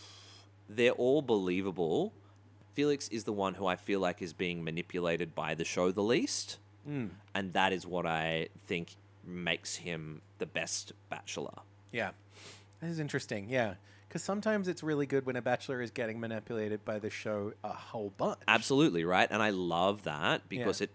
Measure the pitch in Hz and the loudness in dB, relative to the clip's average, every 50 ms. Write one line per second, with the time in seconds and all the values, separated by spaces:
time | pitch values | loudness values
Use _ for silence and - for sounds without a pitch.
0 | - - - - - - - - - - - - - - 107 113 120 123 - - | -20 -20 -20 -20 -20 -20 -20 -20 -20 -20 -20 -20 -20 -4 2 6 6 6 6 6
1 | 120 123 139 156 143 123 113 104 92 90 90 95 95 98 87 92 87 78 85 135 | 4 4 4 4 4 4 4 4 4 4 2 2 0 0 0 0 2 2 2 2
2 | 185 220 - - - - - - - - - - - - - 143 143 147 143 139 | 0 0 -4 -10 -20 -20 -20 -20 -20 -20 -20 -20 -20 -8 -2 0 2 2 2 0
3 | - - - 117 98 123 107 101 95 95 90 92 98 92 90 - - - 101 98 | -2 -6 -6 -6 -4 -2 0 0 0 0 0 0 0 0 0 0 0 0 0 2
4 | 92 90 87 - 98 85 78 - 95 87 87 85 82 80 80 85 82 - - 90 | 2 0 0 -2 -6 -8 -4 -4 -2 -2 -2 -4 -4 -4 -4 -4 -4 -4 -2 0
5 | 87 85 85 82 87 80 - - 78 78 80 78 - - - 95 90 92 92 104 | 0 2 2 0 -2 -4 -4 -4 -4 -2 -2 -4 -4 -2 0 2 2 2 2 2
6 | 101 110 123 170 269 285 - - - - - - - - - - - 147 147 139 | 2 2 2 2 2 0 0 -2 -2 -4 -8 -14 -16 -20 -20 -16 -10 -8 -6 -6
7 | 120 95 85 - - - - 95 98 92 85 98 95 95 95 87 82 87 87 90 | -6 -6 -8 -14 -12 -8 -6 -4 -4 0 2 4 4 4 4 0 -2 -4 -2 -2
8 | 85 85 82 80 80 80 80 80 80 - - - - - 101 85 82 - - - | 0 0 0 0 0 0 0 0 -2 -4 -8 -12 -6 -4 -4 -4 -4 -6 -12 -18
9 | - - - - - 85 90 90 87 82 85 - - - - - - 90 82 80 | -20 -20 -20 -20 -14 -12 -10 -4 -2 -2 -2 -2 -4 -6 -8 -8 -6 -6 -8 -6
10 | 78 78 78 - - - - - 90 78 - 82 82 - - - - - - - | -8 -10 -12 -14 -16 -18 -12 -10 -8 -6 -6 -6 -4 -4 -4 -6 -6 -10 -14 -20
11 | - - - - - - - - 73 - - - - - - - - - - 120 | -16 -12 -12 -12 -12 -10 -8 -8 -8 -8 -10 -14 -20 -20 -20 -20 -18 -10 -6 -4
12 | 107 92 - - - - - - - - - - - - - - 165 170 170 160 | -4 -4 -6 -10 -18 -20 -20 -20 -20 -20 -20 -20 -20 -20 -14 -10 -8 -6 -4 -4
13 | 151 139 - 135 - - 120 104 98 107 131 127 117 104 87 - - - - - | -4 -2 -2 -4 -4 -4 -6 -6 -4 -2 0 0 0 0 -2 -8 -14 -20 -20 -20
14 | - - - 170 - - 196 208 202 214 214 208 190 180 165 - 151 156 151 143 | -14 -10 -8 -6 -4 -4 -4 -2 0 0 0 0 0 -2 -4 -4 -2 0 0 0
15 | 143 131 139 135 127 127 123 123 117 123 123 117 - - 135 123 123 113 104 - | 0 2 2 0 0 0 -2 -2 0 0 0 0 0 -2 -4 -4 -4 -4 -4 -4
16 | 120 110 110 117 117 113 113 110 - - 120 110 107 107 107 104 - - 107 107 | -4 -4 -4 -6 -6 -6 -6 -6 -6 -4 -4 -2 -2 -2 -2 -4 -4 -4 -4 -4
17 | 107 104 - - - 113 107 104 101 107 - - - 104 - - - - - 117 | -4 -6 -6 -6 -4 -4 -2 -2 -4 -4 -6 -8 -10 -10 -10 -10 -12 -10 -8 -6
18 | 104 101 - - 135 208 - - - - 110 117 110 - 139 139 156 160 87 85 | -6 -6 -4 -2 -2 -2 -2 0 4 4 6 6 6 6 6 6 6 6 4 2
19 | 82 87 90 95 113 - - 107 107 107 101 92 90 87 82 85 90 98 104 104 | 2 4 6 6 6 4 4 2 2 2 2 2 0 2 2 4 4 4 2 2
20 | - 82 73 73 82 110 156 - - - 98 123 123 104 90 - 104 95 | -2 -4 -4 0 0 0 0 0 -2 -6 -6 -2 0 0 0 0 -2 -4